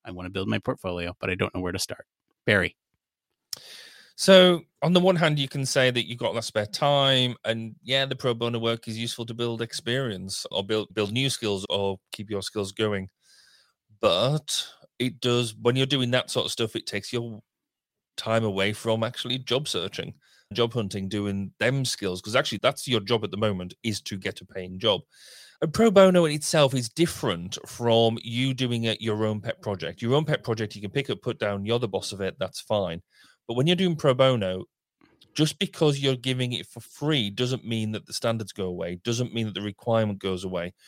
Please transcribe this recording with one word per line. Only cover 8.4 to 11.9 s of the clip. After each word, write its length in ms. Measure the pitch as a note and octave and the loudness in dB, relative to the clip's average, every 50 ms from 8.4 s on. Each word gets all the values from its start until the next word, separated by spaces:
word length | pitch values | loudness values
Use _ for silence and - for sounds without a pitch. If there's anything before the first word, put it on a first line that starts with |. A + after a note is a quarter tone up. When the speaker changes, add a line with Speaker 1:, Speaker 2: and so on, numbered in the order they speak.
| A#2+ A#2 A#2 A#2 | -2 -2 -2 0
Speaker 2:
work 280 | A2+ A2+ A#2 A2+ - - | 0 0 -2 -2 -4 -8
is 80 | A2 | -6
useful 300 | A2 A#2 A#2 - - A#2 | -6 -6 -6 -6 -8 -8
to 80 | A#2 A#2+ | -8 -4
build 260 | A2+ A#2+ A#2+ A#2 A2+ | -4 -2 -2 -2 -4
experience 840 | A#2 A2+ - - - A#2 A#2+ C3 C3+ B2 G#2 F#2 F#2 F#2+ F#2 - - - | -6 -6 -8 -10 -6 -4 -2 -2 -2 -4 -6 -6 -8 -8 -10 -10 -10 -6
or 120 | - F#2+ F#2+ | -6 -6 -2
build, 300 | F#2+ A2 G#2+ G2+ - - | 0 -2 -2 -2 -2 -2
build 180 | A2 G#2 G2+ | -2 -2 0
new 200 | G#2+ B2 C3+ C3+ | 0 0 0 0
skills 340 | - - - G#2+ G2+ F#2+ F#2+ - | -2 -2 -2 -2 -2 -2 -4 -4
or 300 | - G2+ G2+ G2 | -4 -2 -2 -2